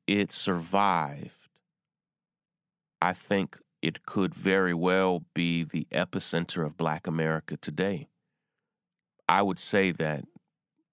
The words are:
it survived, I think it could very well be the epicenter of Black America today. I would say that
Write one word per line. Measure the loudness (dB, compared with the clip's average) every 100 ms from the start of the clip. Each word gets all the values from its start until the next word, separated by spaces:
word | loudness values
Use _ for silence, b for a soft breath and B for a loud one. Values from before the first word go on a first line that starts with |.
| 0
it | 2 2
survived, | 0 0 0 0 2 4 2 0 -6 -14 -18 _ _ _ _ _ _ _ _ _ _ _ _ _ _ _ -2
I | -2
think | -2 0 0 0 -8 _ -4
it | -4 -4 -4
could | 0 0 0
very | 2 4 4
well | 2 2 4 4 0 -4
be | -2 0 0
the | -2 -4 -2
epicenter | -2 -2 -4 -2 -2 -2 -4 -6
of | -2
Black | -4 -4 -4
America | -2 0 -2 -4 -10
today. | -8 -2 -2 -2 -10 _ _ _ _ _ _ _ _ _ _ _ 0
I | 2
would | 2 -2
say | 0 2 2
that | 0 -2 -4 -8 -20 _ _ _ _ _